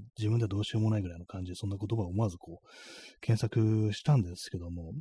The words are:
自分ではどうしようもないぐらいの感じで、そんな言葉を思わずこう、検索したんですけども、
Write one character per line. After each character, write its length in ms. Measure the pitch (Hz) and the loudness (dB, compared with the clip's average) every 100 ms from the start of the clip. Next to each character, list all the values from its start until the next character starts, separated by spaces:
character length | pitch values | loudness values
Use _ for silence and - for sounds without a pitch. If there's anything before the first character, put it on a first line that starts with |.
| 107 - | -8 -2
自 100 | 107 | 2
分 100 | 117 | 2
で 60 | |
は 40 | 110 | 2
ど 100 | 101 | 0
う 60 | |
し 80 | 101 | 0
よ 80 | 113 | 2
う 20 | |
も 80 | 110 | 2
な 80 | 107 | 2
い 40 | |
ぐ 60 | 90 | -2
ら 80 | 85 | -8
い 20 | |
の 60 | |
感 180 | 87 95 | -10 -8
じ 80 | 90 | -8
で、 40 | 90 | -6
そ 100 | 104 | -6
ん 40 | |
な 60 | 95 | -4
言 180 | 101 113 | -2 -2
葉 80 | |
を 20 | 90 | 0
思 140 | 95 | 0
わ 60 | 110 | 0
ず 80 | 87 | -2
こ 220 | - 85 | -12 -18
う、 580 | - - - - - - | -20 -20 -20 -18 -20 -6
検 200 | - 113 | 0 2
索 520 | - - 110 110 107 | 2 2 4 4 2
し 80 | 104 | 0
た 140 | - 139 | 4 4
ん 60 | |
で 80 | 90 90 | 2 -4
す 140 | - | -8
け 80 | 90 | -8
ど 120 | 85 | -6
も、 220 | 85 82 135 | -8 -8 -10